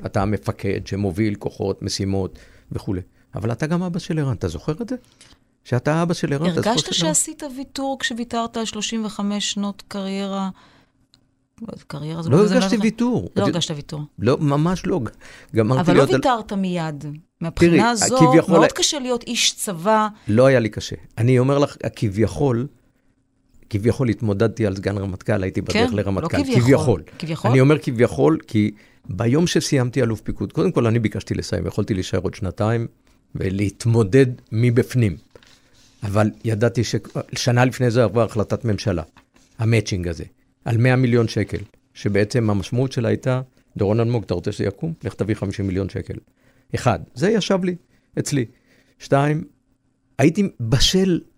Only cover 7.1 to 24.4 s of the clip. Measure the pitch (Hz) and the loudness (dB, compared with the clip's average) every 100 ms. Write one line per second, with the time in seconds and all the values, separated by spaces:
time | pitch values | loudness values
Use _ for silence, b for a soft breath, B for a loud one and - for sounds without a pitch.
7.1 | 302 - 302 302 254 277 - 269 269 - | 0 -2 -6 -12 -12 -12 -6 -6 -4 -6
8.1 | 233 233 233 233 233 220 214 208 226 214 | -6 -6 -4 -4 -6 -6 -6 -6 -4 -6
9.1 | 208 202 208 202 208 202 196 - 202 190 | -4 -4 -4 -4 -4 -6 -8 -12 -10 -6
10.1 | 196 196 196 190 185 b b b b _ | -6 -6 -4 -6 -8 b b b b _
11.1 | _ _ _ _ _ - - - 151 151 | _ _ _ _ _ -16 -16 -14 -12 -10
12.1 | 165 165 135 208 190 190 220 214 220 240 | -6 2 4 6 4 2 2 0 0 0
13.1 | 220 87 - 196 175 151 147 - 151 147 | 0 -2 0 0 0 -4 -6 -10 -10 -12
14.1 | - 110 143 151 143 160 180 185 185 117 | -2 0 2 2 2 2 0 -2 -2 -4
15.1 | - B B B - 110 127 160 - - | -8 B B B 0 2 2 4 6 6
16.1 | 269 285 240 220 202 190 175 160 143 147 | 4 2 0 -2 -4 -2 -2 -4 -8 -10
17.1 | 151 - _ 165 - 170 170 220 233 - | -14 -16 _ -8 2 4 6 4 2 0
18.1 | 240 - 165 - 165 160 - 359 311 247 | 4 6 6 6 6 4 2 -2 -2 -4
19.1 | 240 240 233 - - - 170 175 220 214 | -4 -4 -2 -2 -2 -6 -4 0 2 0
20.1 | 208 - 107 131 131 110 - - - - | -4 0 4 6 4 2 -4 -10 -12 -10
21.1 | - 117 127 131 139 143 - - - 113 | -2 2 4 4 2 0 -2 -8 -4 -4
22.1 | 98 104 85 143 117 139 - _ _ _ | 0 0 0 0 0 -4 -10 _ _ _
23.1 | _ _ _ _ _ - 104 113 - 127 | _ _ _ _ _ -8 -2 0 0 0
24.1 | 104 110 98 | 0 -2 0